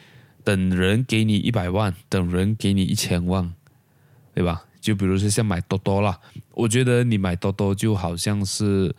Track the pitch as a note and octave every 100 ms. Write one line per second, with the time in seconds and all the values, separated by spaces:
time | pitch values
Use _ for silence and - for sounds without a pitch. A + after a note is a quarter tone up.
0 | - - - _ - G2 F#2 F2+ F#2 A2
1 | B2+ A2 A2 G#2 - A2+ F2+ F#2+ G#2 E2+
2 | - F#2+ F2 F2+ G2 A2 G2 G2 F#2 G#2
3 | - F2+ F2 F#2+ F2 F2 _ _ _ _
4 | _ _ _ - F2+ E2+ - _ - G#2
5 | G2 F#2+ G2+ G2+ A2 F2 - F#2+ - G2
6 | G#2 F2+ - - - - A#2 A#2+ B2+ A#2+
7 | A#2+ G#2+ F#2+ F2 G2+ F#2+ G2+ G2 A2+ G2+
8 | F2 E2+ G#2 G2+ F#2+ - G#2 G2 F#2